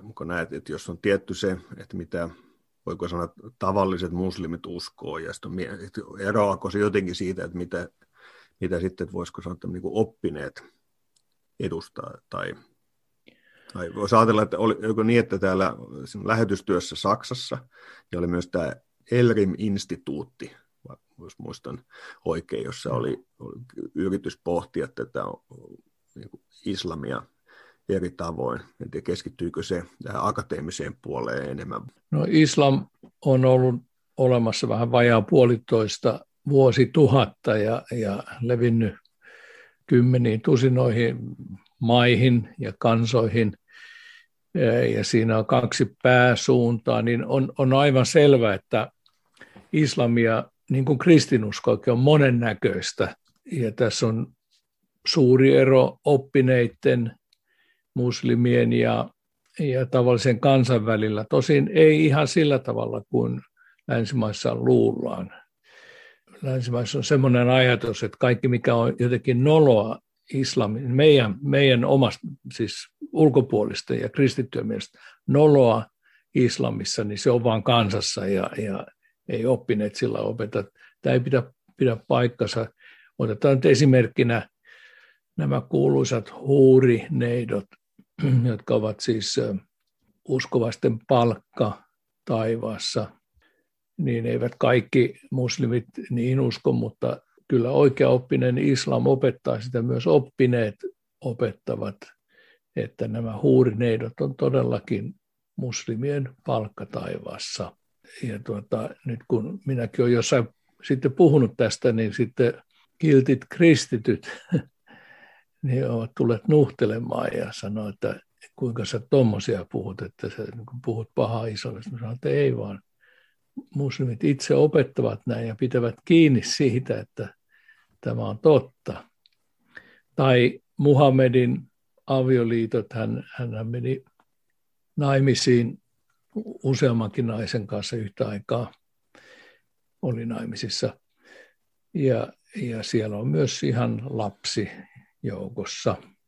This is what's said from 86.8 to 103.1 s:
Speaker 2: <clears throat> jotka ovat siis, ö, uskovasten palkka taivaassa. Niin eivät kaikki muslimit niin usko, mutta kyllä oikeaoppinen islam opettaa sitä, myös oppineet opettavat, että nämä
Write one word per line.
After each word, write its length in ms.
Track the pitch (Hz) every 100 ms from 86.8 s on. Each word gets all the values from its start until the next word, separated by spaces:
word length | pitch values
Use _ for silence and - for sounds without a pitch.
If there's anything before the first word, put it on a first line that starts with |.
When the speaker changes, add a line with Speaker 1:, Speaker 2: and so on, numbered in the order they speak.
| 127 117 - 139 120 120 113 104 - _ _ _ _ -
Speaker 2:
<clears throat> 280 | 139 127 123
jotka 240 | 110 - 117
ovat 240 | 107 101
siis, 380 | - 110 98 -
ö, 180 | - 98 - _ _ _ _ _ -
uskovasten 720 | 135 - 131 117 113 123 113 -
palkka 760 | 127 120 107 _ - 107 - _ _ _ _ -
taivaassa. 840 | 113 113 117 113 104 - - 104 _ _ _ _ _ _ _ _ -
Niin 280 | 139 117 117
eivät 300 | - 120 -
kaikki 560 | 120 123 - 135 - - -
muslimit 540 | 131 123 - 120 120 - - -
niin 300 | 123 120 131
usko, 320 | 123 117 -
mutta 500 | 123 113 - 123 - _ _ -
kyllä 240 | 127 120
oikeaoppinen 840 | 139 143 135 131 127 127 139 127 127
islam 500 | 143 131 - 123 123
opettaa 540 | 135 135 - 135 117
sitä, 200 | 120 123
myös 260 | 120 123 123
oppineet 680 | 151 131 - 127 123 107 - - - _ _
opettavat, 760 | 131 113 117 - - - 101 - - _ _ _ _ _ _ -
että 320 | 110 -
nämä 340 | 113